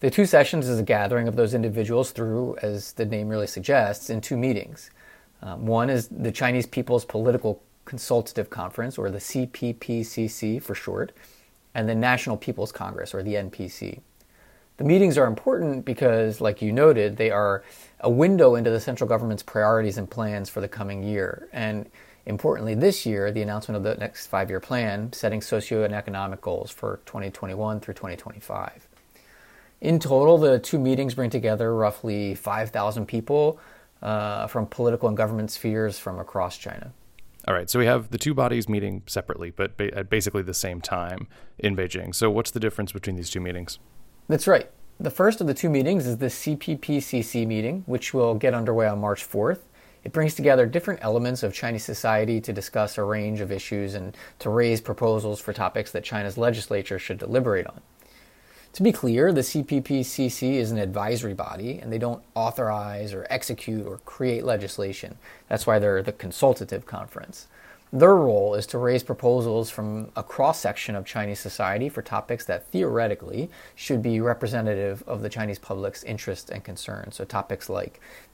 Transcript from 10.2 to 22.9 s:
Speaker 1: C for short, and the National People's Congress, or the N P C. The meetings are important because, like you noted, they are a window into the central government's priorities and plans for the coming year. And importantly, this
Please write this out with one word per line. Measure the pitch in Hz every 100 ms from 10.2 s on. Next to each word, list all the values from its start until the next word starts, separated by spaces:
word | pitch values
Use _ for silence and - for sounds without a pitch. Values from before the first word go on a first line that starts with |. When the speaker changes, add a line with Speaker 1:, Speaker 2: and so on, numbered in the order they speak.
| 113
Speaker 1:
C | - 107 120
for | - 98
short, | - 95 - - - - _ _ _
and | 120 110
the | 113
National | 123 127 131 107
People's | - 110 104
Congress, | - 95 92 87
or | 95
the | 98 104
N | 95
P | - 92
C. | - 104 - - _ _ _ - _ _ -
The |
meetings | 143 185 190 143
are | 123
important | 110 262 247 156 131
because, | 120 117 127 113 110 107
like | 110 101
you | 107
noted, | 120 156 120 104 107
they | 113
are | 101 104 98 - - - -
a | 123
window | 120 180 190 135
into | 117 117
the | 113
central | - 120 117
government's | 113 117 104
priorities | - 110 107 113 107 101
and | 95
plans | 117 107 104 98
for | 104
the | 101
coming | 104 98 98
year. | 101 104 92 - 339
And | - 110 107 - - - - -
importantly, | 104 156 - 110 110
this | 190